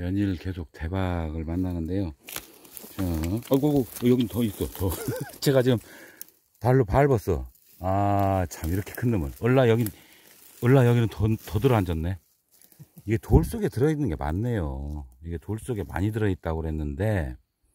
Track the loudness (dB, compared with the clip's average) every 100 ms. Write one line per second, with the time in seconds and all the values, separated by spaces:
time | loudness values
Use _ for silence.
0 | -4 -2 -2 -2 -6 -8 -10 -10 -6 -2
1 | -2 -2 -4 -6 -4 -4 -2 -4 -4 -4
2 | -4 -8 -14 -14 -16 -20 -20 -20 -14 -6
3 | -2 -2 -2 -4 0 2 2 2 0 0
4 | 2 4 2 -2 -2 -2 -6 -2 -4 -2
5 | -6 -6 -8 -4 2 4 4 2 0 -20
6 | -20 -20 -20 _ _ _ 2 4 4 4
7 | 4 4 2 -2 -4 _ _ -6 -2 2
8 | 2 4 4 2 0 -4 -4 -2 -4 -4
9 | -2 0 -2 -2 2 4 4 4 0 -6
10 | -20 _ -20 -20 -20 -2 4 6 6 4
11 | 2 0 0 0 -2 0 2 4 2 -2
12 | -4 -6 _ _ _ _ _ -20 -20 -12
13 | -4 -4 4 4 4 -2 -4 0 0 0
14 | -2 -4 -4 -2 -2 -2 -4 -6 -8 -10
15 | -12 -16 -10 -10 -8 -8 -6 -6 -6 -4
16 | -2 0 0 -2 -4 -4 -4 -4 -4 -2
17 | -2 0 -4 -8 _ _ _